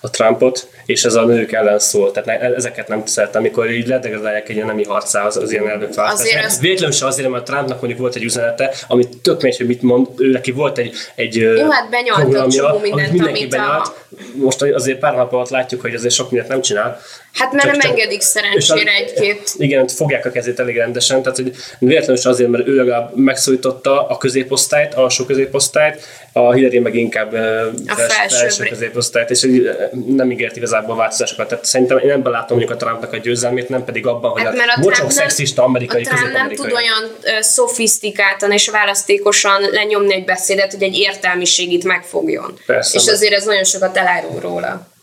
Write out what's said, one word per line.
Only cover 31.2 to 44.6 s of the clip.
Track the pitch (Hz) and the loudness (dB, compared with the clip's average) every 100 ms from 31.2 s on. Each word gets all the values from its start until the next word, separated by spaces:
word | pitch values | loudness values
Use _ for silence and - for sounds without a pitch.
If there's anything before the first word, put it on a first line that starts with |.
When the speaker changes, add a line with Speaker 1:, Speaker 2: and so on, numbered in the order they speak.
| 117 - 107 | -4 -4 -6
Speaker 1:
Tehát | 117 | -4
szerintem | - 131 127 131 | -2 2 4 4
én | 135 | 2
ebben | 143 127 | 2 0
látom | 117 113 123 | -2 0 0
mondjuk | 117 120 | 0 -2
a | |
Trumpnak | 117 117 - | -4 -4 -6
a | 117 | -8
győzelmét, | 117 120 123 123 123 | -4 -2 0 -2 -2
nem | 131 | -6
pedig | 127 117 117 | -4 -4 -2
abban, | 117 123 | -2 -2
hogy | - | -2
Speaker 2:
Hát | 226 | -2
Speaker 1:
a | 247 | 0
Speaker 2:
mert | 240 240 | 0 2
a | |
Speaker 1:
bocsok | 180 | 4
Speaker 2:
Trump | - - | 2 0
nem, | - 151 | 0 0
Speaker 1:
szexista | - 135 - | 0 -2 2
amerikai, | 127 127 123 240 | 2 2 0 -2
Speaker 2:
a | 233 | -2
Trump | 254 254 | -2 -2
nem | 262 269 | -2 -4
tud | 240 | -4
Speaker 1:
közép-amerikai. | 247 240 | -4 -2
Speaker 2:
olyan, | 233 220 226 226 - 214 | 0 -2 -4 -8 -4 -2
ö, | |
szofisztikáltan | 220 - 240 254 226 - 214 202 196 196 202 | 0 2 0 0 0 0 -4 0 0 2 0
és | 202 214 | 2 2
választékosan | 214 202 202 - 202 202 208 208 196 196 | 0 0 -2 0 2 4 2 4 2 2
lenyomni | 208 208 208 202 | 0 0 0 2
egy | 190 | 0
beszédet, | 185 180 - 196 196 | 0 -2 0 0 0
hogy | 196 | 0
egy | 190 180 | -2 0
értelmiségit | 202 196 185 180 175 180 180 175 | -2 0 -2 0 0 0 0 0
megfogjon. | 180 180 175 - 160 - - - - | 0 -2 -2 -4 -2 -4 -6 -14 -2
Speaker 1:
Persze, | 120 - - | 0 2 2
Speaker 2:
És | |
Speaker 1:
de | - | 2
Speaker 2:
azért | 208 208 | 4 4
ez | 202 | 2
nagyon | 202 208 | 2 2
sokat | 190 190 190 190 | 2 0 0 0
elárul | 180 175 160 170 | 0 0 -2 -8
róla. | 175 175 | -6 -6